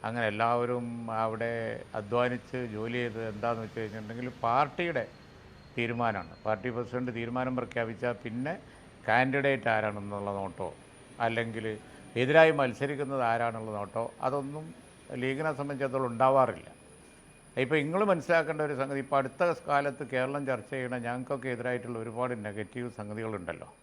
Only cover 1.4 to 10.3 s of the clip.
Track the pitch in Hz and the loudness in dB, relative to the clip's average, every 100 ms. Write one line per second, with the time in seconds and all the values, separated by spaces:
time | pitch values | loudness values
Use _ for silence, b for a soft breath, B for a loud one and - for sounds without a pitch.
1.4 | 117 117 113 113 - 110 101 120 123 123 | -2 -2 -4 -6 -6 -8 -2 2 2 -2
2.4 | - 127 123 107 113 120 120 110 113 104 | -6 -6 -4 -4 -4 -2 -2 -4 -6 -2
3.4 | 117 113 110 120 110 110 107 117 123 113 | -2 -2 -4 -6 -6 -8 -8 -8 -8 -2
4.4 | 117 123 147 - 170 143 110 - - - | 2 4 2 0 -2 -2 -4 -10 -20 -20
5.4 | - - - - 117 120 120 101 80 - | -20 -20 -10 -4 -2 0 0 0 -6 -6
6.4 | 107 107 123 117 120 123 127 117 117 123 | -2 0 -2 -4 -4 -4 -4 -4 -4 -2
7.4 | 127 127 117 120 113 101 123 117 117 117 | -2 -2 -2 -2 -2 -2 -4 -4 -6 -4
8.4 | 139 185 B B B - - 113 131 139 | -4 -6 B B B -8 4 4 6 4
9.4 | 139 131 120 110 107 104 101 101 101 | 4 2 2 2 2 -2 -6 -4 -4